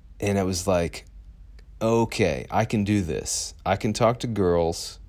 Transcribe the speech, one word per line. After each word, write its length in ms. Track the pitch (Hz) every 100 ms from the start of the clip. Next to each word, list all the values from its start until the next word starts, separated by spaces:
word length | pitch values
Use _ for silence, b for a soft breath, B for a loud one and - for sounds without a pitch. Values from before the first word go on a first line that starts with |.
| - -
And 200 | 101 98
I 40 |
was 240 | 92 92 -
like, 380 | 90 85 - - - - - - - - -
"Okay, 640 | 113 117 113 - 92 67 -
I 160 | 98 110
can 180 | 110
do 180 | 101 104
this. 520 | 82 60 - - - - 90
I 100 | 98
can 180 | 117
talk 260 | 107 113 120
to 80 | 127
girls." 720 | 101 90 85 82 87 - -